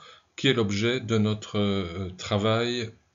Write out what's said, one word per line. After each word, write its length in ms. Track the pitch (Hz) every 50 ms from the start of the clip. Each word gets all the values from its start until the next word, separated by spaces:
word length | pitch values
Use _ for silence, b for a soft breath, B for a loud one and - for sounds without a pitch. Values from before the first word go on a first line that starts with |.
| B B B B B B _
qui 120 | - -
est 60 | 135 123
l'objet 460 | 117 110 98 101 101 110 117 127 131
de 180 | 117 107 113
notre, 400 | 107 104 107 107 107 - - -
euh, 540 | 104 101 101 98 98 92 85 82 98 95 87 90 -
travail, 720 | - - 107 98 104 110 110 117 120 120 123 123 113 107 - - _ _